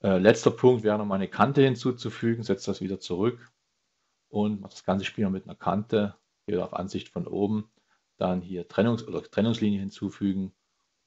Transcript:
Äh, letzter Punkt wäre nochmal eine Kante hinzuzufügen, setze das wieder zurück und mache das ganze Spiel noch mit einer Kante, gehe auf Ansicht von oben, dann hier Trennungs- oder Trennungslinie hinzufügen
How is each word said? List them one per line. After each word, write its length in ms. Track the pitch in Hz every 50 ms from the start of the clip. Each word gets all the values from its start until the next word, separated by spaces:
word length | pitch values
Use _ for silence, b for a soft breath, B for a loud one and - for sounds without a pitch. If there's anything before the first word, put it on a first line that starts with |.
Äh, 160 | - 98 95 92
letzter 320 | 92 110 120 - - 127
Punkt 340 | 117 - - 127 127 113 107
wäre 140 | 107 104 107
nochmal 180 | 104 101 95
eine 120 | 98 95 -
Kante 340 | - - 110 135 139 147
hinzuzufügen, 800 | 135 135 123 120 - 127 123 - - 107 - - 117 117 117 117
setze 280 | 104 101 98 - - 101
das 100 | 98 -
wieder 180 | 95 95 95 -
zurück 500 | - - 87 90 104 123 120 120 - _ _ _ _ _ _ _ _ _ _ _ _ _ _ _ _ _
und 320 | - 104 104 107 107 98
mache 120 | 98 101
das 120 | - - -
ganze 220 | 95 95 98 95
Spiel 180 | - - - 104
noch 60 | 95
mit 140 | 95 95 -
einer 100 | - -
Kante, 600 | _ - 90 98 104 107 - 113 104 104 101 - _ _ _ _ _ -
gehe 160 | - 90 90
auf 120 | 90 - -
Ansicht 340 | - 92 95 - 95 - -
von 180 | - 90 85
oben, 440 | 85 - 95 101 101 107 107 107 _ _ _ _ _ _ _ _ _ _ -
dann 240 | 98 92 90 92
hier 260 | 87 95 92 87 85 -
Trennungs- 380 | - 95 107 120 117 113 -
oder 160 | - 85 82
Trennungslinie 580 | - - - 101 104 117 110 - 110 104 104 95
hinzufügen 720 | 98 98 - - 101 95 - - 101 98 95 98 95 95 _ _ _ _ _ _ _ _ _ _ _